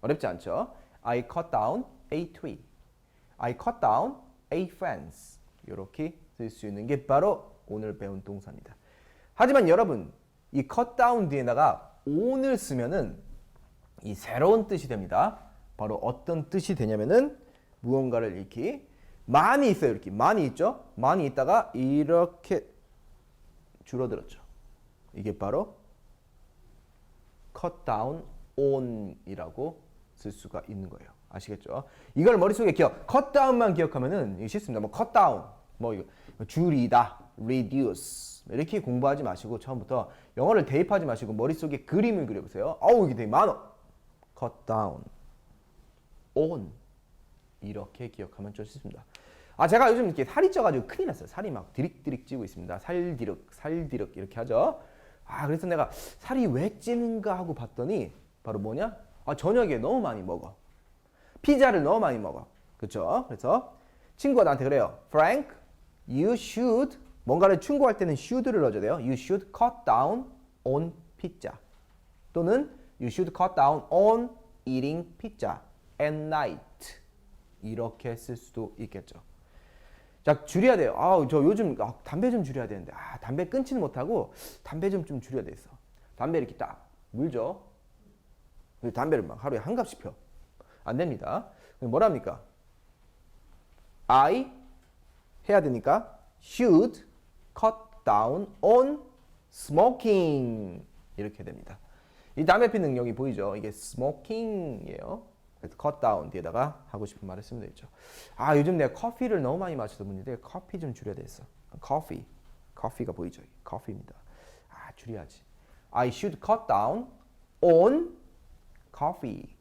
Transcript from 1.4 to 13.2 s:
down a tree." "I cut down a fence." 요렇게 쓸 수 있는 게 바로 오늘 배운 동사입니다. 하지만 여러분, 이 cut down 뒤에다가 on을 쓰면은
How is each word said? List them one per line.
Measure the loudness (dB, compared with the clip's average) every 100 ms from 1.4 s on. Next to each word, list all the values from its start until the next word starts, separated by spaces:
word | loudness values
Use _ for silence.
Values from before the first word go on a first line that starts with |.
| -4
down | -2 0 -2 -6 -14 -8
a | -8 -8
tree." | -12 -14 -14 -18 _ _ _ _ _ _ _
"I | -6
cut | -4 -6 -2
down | 2 2 0 -6 -20 _ _
a | -6 -6
fence." | -6 -8 -8 -12 -20 -20 -20 -20 _ -16
요렇게 | -14 -14 -8 -8 -8 -20 _
쓸 | -12
수 | -10 -10
있는 | -10 -4
게 | -4 2
바로 | 2 2 0 -6 -20 _
오늘 | -10 -8 -8
배운 | -10 -10
동사입니다. | -12 -14 -14 -20 -20 -20 _ _ _ _ _
하지만 | 2 4 6 8
여러분, | 6 6 0 -6 -16 _ _ _
이 | -4 -2
cut | -2 -2 4
down | 4 4 0
뒤에다가 | 0 0 4 4 2 -8 _ -4
on을 | 0 0 0 0 -2
쓰면은 | -2 -4 -2 -2 -4 -8